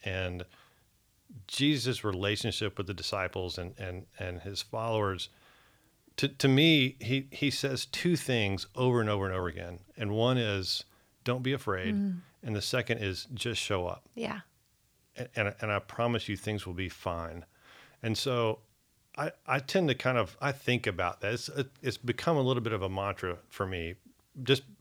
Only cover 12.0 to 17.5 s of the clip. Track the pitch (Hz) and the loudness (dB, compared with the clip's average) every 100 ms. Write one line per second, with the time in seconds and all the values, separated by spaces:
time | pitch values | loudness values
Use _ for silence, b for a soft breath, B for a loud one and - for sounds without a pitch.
12 | 202 175 B B 131 104 - 127 120 117 | 0 -2 B B -4 -2 0 0 0 0
13 | 101 92 - 120 120 107 - 98 87 - | 0 -4 -8 -6 -4 -2 0 0 0 -6
14 | _ - 220 214 - _ _ _ _ _ | _ -8 -6 -6 -12 _ _ _ _ _
15 | _ - 123 - 101 - 107 101 - - | _ -12 -8 -2 -2 -2 -2 -2 -2 -2
16 | 120 117 - 98 - 104 98 87 92 - | 0 0 -2 -4 -2 -4 -4 -6 -6 -4
17 | 95 85 82 85 - | -4 -4 -6 -10 -14